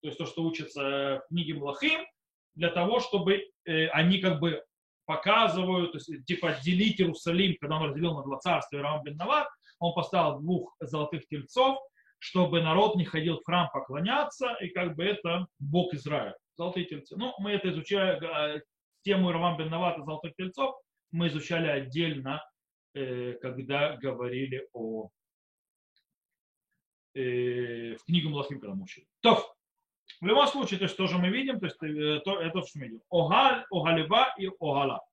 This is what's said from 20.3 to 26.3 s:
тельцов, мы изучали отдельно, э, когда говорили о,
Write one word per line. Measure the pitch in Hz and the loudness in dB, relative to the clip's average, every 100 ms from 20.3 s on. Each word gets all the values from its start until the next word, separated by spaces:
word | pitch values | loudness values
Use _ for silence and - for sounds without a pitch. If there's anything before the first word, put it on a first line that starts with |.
| - | -8
тельцов, | 185 185 269 262 _ _ _ | -8 -2 -2 -4 _ _ _
мы | 165 170 | 0 0
изучали | 147 - 165 160 | 0 -2 0 0
отдельно, | 143 135 139 165 143 131 147 - _ _ _ _ | 0 -2 -2 -2 -2 -6 -8 -10 _ _ _ _
э, | 139 131 123 123 123 | -8 -6 -4 -6 -6
когда | 131 123 131 139 147 139 | -8 -6 -2 2 2 0
говорили | 135 120 123 127 135 127 - | -4 -2 -4 -2 -4 -6 -8
о, | 120 113 110 104 _ _ _ _ _ _ _ _ _ _ _ _ | -8 -6 -6 -8 _ _ _ _ _ _ _ _ _ _ _ _